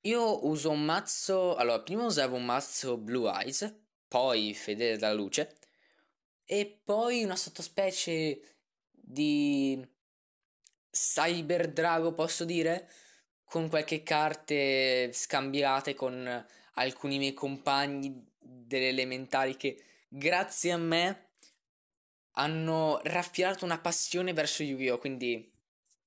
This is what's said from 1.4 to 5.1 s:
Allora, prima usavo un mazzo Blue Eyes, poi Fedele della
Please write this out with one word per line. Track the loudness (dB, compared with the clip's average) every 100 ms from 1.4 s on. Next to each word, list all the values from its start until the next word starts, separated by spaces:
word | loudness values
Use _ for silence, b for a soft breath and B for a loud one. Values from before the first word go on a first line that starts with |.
| 2 2
Allora, | 2 0
prima | -2 -2 0
usavo | 2 0 0
un | 0
mazzo | 0 0 -2 -2 -4
Blue | -2 0 0
Eyes, | 0 -2 -2 -2 -8 _ _ _
poi | 2 4 2 0
Fedele | -4 -4 0 0 2
della | 0